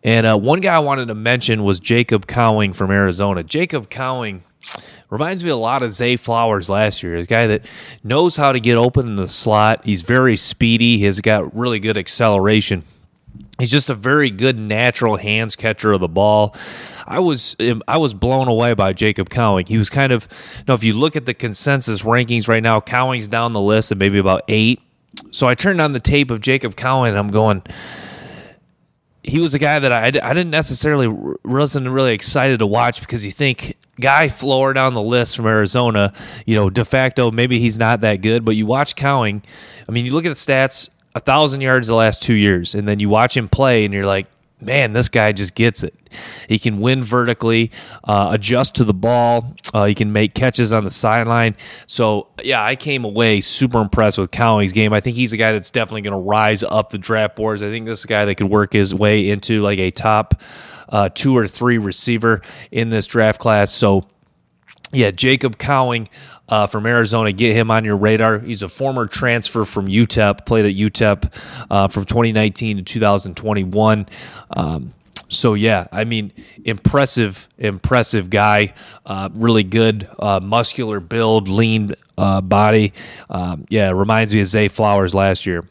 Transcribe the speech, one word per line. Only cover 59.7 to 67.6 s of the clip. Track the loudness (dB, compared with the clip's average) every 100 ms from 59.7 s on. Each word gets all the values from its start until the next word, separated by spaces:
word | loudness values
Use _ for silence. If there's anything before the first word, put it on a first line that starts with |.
| 0
a | -2
top, | -2 0 0 0 -4 -4 -20 -20 -20 -4
uh, | 0 0
two | 0 2
or | 2 0
three | -2 0 0
receiver | -2 -4 -2 0 0 0 -4 -20 -8
in | -4 -2
this | -2 -2
draft | 2 2 2
class. | 2 2 2
So, | 2 4 2 0 _ _ _ _ _ _ _ -6
yeah, | 0 0
Jacob | 2 2 2 0 -4
Cowing, | -2 0 0 -2 -8 -18 -20 -20 -2
uh, | 0 0
from | -2 0
Arizona, | 2 2 0 0
get | 2 2
him | 2